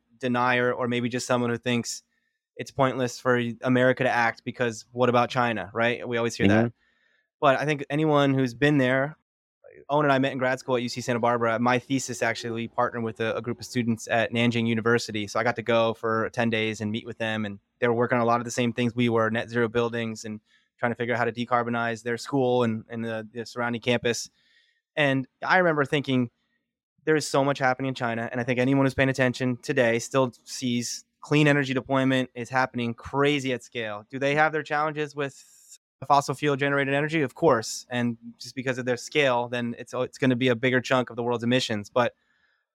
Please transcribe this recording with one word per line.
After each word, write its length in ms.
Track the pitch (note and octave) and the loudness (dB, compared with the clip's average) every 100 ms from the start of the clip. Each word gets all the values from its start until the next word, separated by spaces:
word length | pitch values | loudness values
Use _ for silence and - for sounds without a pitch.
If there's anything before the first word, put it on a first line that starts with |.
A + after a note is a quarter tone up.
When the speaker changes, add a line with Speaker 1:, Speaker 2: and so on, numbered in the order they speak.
| _ A#2 | _ _
Speaker 1:
denier 540 | C3 B2 B2 B2 B2 | -2 0 2 2 0
or 160 | - B2 | 0 -2
maybe 200 | A#2+ A#2+ | -2 -2
just 180 | B2 - | -4 -2
someone 240 | B2 A#2+ | 0 0
who 80 | A#2 | -2
thinks 440 | B2 A#2+ - - - _ _ _ _ - | 0 -2 -2 -10 -16 _ _ _ _ -16
it's 140 | A#2+ | -12
pointless 480 | - C3 B2 B2 - | -2 0 0 -4 -2
for 220 | C3 B2 A#2 A2+ | 0 2 0 -4
America 420 | C3 B2 B2+ B2+ | 0 4 4 4
to 60 | B2+ | 0
act 320 | A2+ A#2 - | 2 0 -2
because 400 | - - A#2+ G#2+ - | -12 -4 -4 -4 -12
what 160 | A#2+ B2 | 0 2
about 220 | A#2+ A#2+ | 4 2
China, 400 | C3 A#2+ G#2+ F#2 | 0 0 -2 -6
right? 340 | A2 A#2 A#2+ A#2 | -2 0 0 -4
We 120 | A#2 | -2
always 160 | A#2 - | -2 2
hear 120 | G#2+ | 4
that. 180 | G#2+ A#2+ | 4 2
Speaker 2:
Mm-hmm. 20 | - _ _ _ _ _ _ | -4 _ _ _ _ _ _
Speaker 1:
But 200 | D3 B2+ | 2 2
I 60 | C#3+ | 0
think 180 | C#3+ C#3+ | -4 -2
anyone 420 | C#3+ D#3 C#3+ C#3 | 0 4 4 4
who's 220 | C3+ B2+ | 2 0
been 240 | A#2 C#3+ D3 | 2 2 4
there, 400 | B2+ C3+ C#3+ D#3 _ _ _ _ - - - | 2 2 -2 -8 _ _ _ _ -20 -20 -2
Owen 160 | D3 D3 | 0 2
and 60 | |
I 60 | C3+ | 2
met 140 | C3+ | 2
in 60 | C3 | 0
grad 200 | B2+ C3 | -2 -2
school 180 | - B2 | -2 -2
at 60 | |
U 60 | A#2+ | -2
C 140 | B2 | -6
Santa 160 | A#2+ A#2+ | -4 0
Barbara. 400 | A#2 A#2+ A#2 A2+ | 0 2 0 2
My 200 | A#2+ B2+ | 2 2
thesis, 440 | - C3+ - A#2 | 0 -4 -4 -2
actually, 300 | A#2 A2+ A#2+ | -2 -2 -6
we 160 | A2+ A#2 | -6 -6
partnered 340 | - A#2+ A#2+ | -2 -2 -2
with 180 | A2+ - | -6 -2
a, 160 | A2+ A2 | -2 -2
a 60 | |
group 160 | A#2 A#2 | -6 -8
of 80 | - | -6
students 420 | B2+ A#2 A2 - | -2 -2 -2 -2
at 220 | A#2 A2 | 0 0
Nanjing 340 | A#2 A#2+ A#2 A2+ | 2 2 2 0
University. 600 | A2+ A2+ A#2 - G#2+ G2+ | 0 2 2 0 -6 -4
So 120 | A2 | -2
I 60 | |
got 120 | A#2 A#2+ | 0 -2
to 60 | |
go 300 | A2 A#2 A2+ | 0 2 2
for 380 | G#2+ A2+ A2 G2+ | 0 -2 -2 -2
ten 180 | - A#2 | 0 0
days 320 | A2 A2 G#2+ | 0 -2 -4
and 100 | G#2+ | -4
meet 140 | A2+ | -6
with 140 | A#2 A2 | -8 -8
them. 260 | A2+ A2 | -4 -4
And 140 | G#2 G2+ _ _ | -6 -10 _ _
they 80 | A#2+ | 0
were 60 | |
working 220 | A#2 A#2+ B2 | 2 2 2
on 60 | |
a 40 | A#2 | 2
lot 140 | A#2+ | 2
of 60 | A#2 | 0
the 40 | |
same 220 | B2+ A#2+ | -2 -2
things 220 | A2+ A#2+ | 0 -2
we 160 | A#2 A#2+ | 2 2
were, 180 | A2+ A2 | 2 2
net 200 | A2+ A2 | 0 -2
zero 180 | A#2+ A2+ | 0 0
buildings 560 | A#2+ A#2 A#2 A2+ A2 | 0 -2 -2 -6 -8
and 160 | A2 G#2+ - _ _ _ | -12 -14 -16 _ _ _
trying 140 | A#2+ | -4
to 40 | A2+ | -2
figure 160 | A#2+ | -2
out 60 | A#2+ | 0
how 80 | A#2 | 0
to 60 | |
decarbonize 720 | A#2 A#2 B2 A#2 A#2+ A#2 A2+ | -2 0 0 0 -2 -2 -4
their 140 | A#2+ A#2 | -6 -6
school 460 | - C#3 B2 B2 | -4 0 2 2
and, 220 | A#2 A2 - | 0 -2 -8
and 160 | A#2 | -8
the, 240 | A2+ A2 G#2+ | -6 -6 -8
the 100 | A#2+ | -12
surrounding 380 | A2 A#2+ A#2+ A#2+ | -10 -6 -6 -2
campus. 480 | B2 A#2+ A#2+ A2+ - _ _ _ _ _ _ D#3 | 0 0 0 -2 -6 _ _ _ _ _ _ 0
And 300 | C#3+ C3+ B2+ _ | 2 2 -2 _
I 140 | B2+ F#3 | 0 4
remember 260 | F3+ D3+ | 4 2
thinking, 460 | C3+ D3+ C3+ B2+ A#2+ - _ _ _ _ _ _ | 0 0 2 0 0 -6 _ _ _ _ _ _
there 120 | - D#3 | 0 0
is 100 | - | 2
so 180 | C#3+ | 0
much 140 | C#3 C#3 | 0 2
happening 320 | C3 B2+ C3+ | 0 0 -4
in 40 | |
China. 320 | B2+ A#2+ A#2 A#2 | -4 -4 -4 -4
And 80 | B2+ | -4
I 40 | |
think 140 | A#2+ B2 | -2 0
anyone 280 | B2+ C#3 C3+ | 4 4 2
who's 80 | |
paying 160 | C3+ C3+ | 2 0
attention 480 | C3 B2+ A#2+ B2+ A#2+ | 2 0 0 -4 -4
today 400 | - C3+ A#2+ A#2 | -2 2 2 2
still 340 | - C3+ C3 - | 0 2 0 -2
sees 600 | - - B2+ A#2+ A#2 - - _ | -14 -6 -2 -2 -4 -10 -14 _
clean 260 | - D3 D3+ | 0 4 4
energy 280 | C#3+ C3+ | 4 2
deployment 560 | C3 A#2+ C3+ C3 C3 B2+ | -2 0 0 2 2 -2
is 140 | B2 A#2 | -8 -4
happening 460 | C3 B2+ B2 A#2 | -2 -2 -2 -6
crazy 580 | A2+ - C3+ C#3+ D3 C3 | -6 -6 0 2 0 -2
at 100 | A#2+ | -6
scale. 420 | - A#2+ A2 G#2 A2 | -6 -8 -8 -10 -12
Do 80 | C3+ | -4
they 160 | C#3 | -2
have 180 | D3 D#3 | 2 2
their 100 | D3+ | 0
challenges 520 | D3 D3+ D#3 D3+ D3 | -4 -2 -2 -4 -6
with 300 | C#3 C#3 - - _ _ - _ _ - | -4 -6 -8 -20 _ _ -20 _ _ 2
fossil 260 | C#3+ - | 2 2
fuel 220 | C3+ D3 C#3 | -2 0 0
generated 380 | C#3+ C#3+ C3+ | 0 0 0
energy? 280 | C#3 D3+ D#3+ | 0 0 -2
Of 120 | C3 | -2
course. 520 | - E3+ A#2 A2 - - | 2 2 2 0 -10 -6
And 260 | B2 A#2+ A#2 A#2 - | -2 -2 -4 -12 -16
just 160 | A#2+ | -14
because 240 | C3+ B2+ B2+ | -6 -4 -4
of 60 | |
their 120 | B2 A#2+ | -4 -4
scale, 520 | - D3+ C3+ A#2+ A#2+ | -2 0 2 0 -2
then 260 | B2 A#2+ A2 | -4 -6 -8
it's, 160 | B2+ | -10
it's 240 | B2 B2+ - | -6 -6 0
gonna 180 | C3 B2 | 2 4
be 120 | B2+ | 2
a 80 | A#2 | 2
bigger 240 | B2+ B2+ | 2 2
chunk 300 | - C3 A#2+ | 2 0 0
of 60 | A#2+ | -4
the 60 | |
world's 220 | A#2+ A#2+ | -4 -2
emissions. 460 | A#2 B2+ - G#2+ G#2 | 2 2 2 -4 -2
But 240 | B2+ A#2 - _ _ _ _ _ | 0 0 -2 _ _ _ _ _